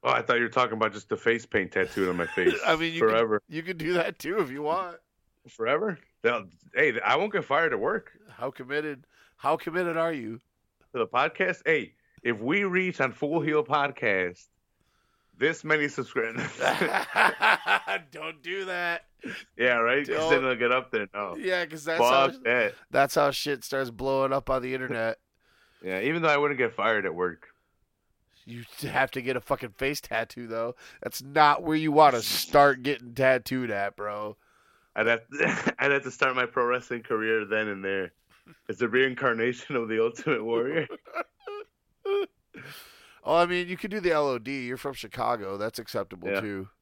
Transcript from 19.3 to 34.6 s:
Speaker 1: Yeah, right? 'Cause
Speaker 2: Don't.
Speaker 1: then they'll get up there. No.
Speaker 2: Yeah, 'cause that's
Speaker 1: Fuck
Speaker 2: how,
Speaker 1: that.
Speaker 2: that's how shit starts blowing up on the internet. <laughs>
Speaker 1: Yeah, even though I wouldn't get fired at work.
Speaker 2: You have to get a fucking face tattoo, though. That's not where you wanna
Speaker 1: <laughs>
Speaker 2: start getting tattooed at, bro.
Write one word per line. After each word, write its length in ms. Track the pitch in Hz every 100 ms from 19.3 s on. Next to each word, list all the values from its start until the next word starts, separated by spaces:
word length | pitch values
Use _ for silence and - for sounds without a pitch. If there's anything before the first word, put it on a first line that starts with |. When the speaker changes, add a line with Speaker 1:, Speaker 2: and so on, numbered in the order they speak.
| - - -
Speaker 1:
Yeah, 180 | 123 120
right? 300 | 117 135 139
'Cause 100 | 143
Speaker 2:
Don't. 140 | 160
Speaker 1:
then 120 | 156
they'll 120 | 131 123
get 160 | 120
up 180 | 127 123
there. 160 | 110 101
No. 220 | 104 101 90
Speaker 2:
Yeah, 280 | 185 180 170
'cause 200 | 156 147
that's 140 | 165
Speaker 1:
Fuck 100 | 120
Speaker 2:
how, 160 | 131 135 131
Speaker 1:
that. 320 | 117 123 107 - -
Speaker 2:
that's 240 | 131 139 -
how 160 | 143
shit 320 | 135 - 139
starts 260 | - 135 131
blowing 440 | 113 131 135 135
up 160 | 135 -
on 120 | 131
the 120 | 127
internet. 460 | 131 127 120 113 113
<laughs> 40 | _ _ _ _ _ _ 92
Speaker 1:
Yeah, 140 | 92
even 220 | 117 165
though 80 | 160
I 80 | 147
wouldn't 200 | 147 135
get 160 | 120
fired 320 | - 104 107 98
at 80 |
work. 340 | 87 90 80 - _ _ _ _ _ _ _ _ _ -
Speaker 2:
You 180 | 120 113 -
have 280 | 143 131 131
to 100 | 135
get 140 | 120 127
a 60 |
fucking 300 | - 139 123
face 280 | - 135 147
tattoo, 480 | - 113 113 - 117
though. 280 | 113 117 120 - -
That's 200 | - -
not 400 | 131 143 151 147
where 140 | 170 156
you 160 | 156
wanna 300 | 147 156 123
Speaker 1:
<laughs> 0 |
Speaker 2:
start 600 | 110 - - 151 143 127
getting 300 | 127 139 123
tattooed 560 | 117 131 127 - 131 123
at, 280 | 101 101 -
bro. 400 | 104 104 107 104 _ _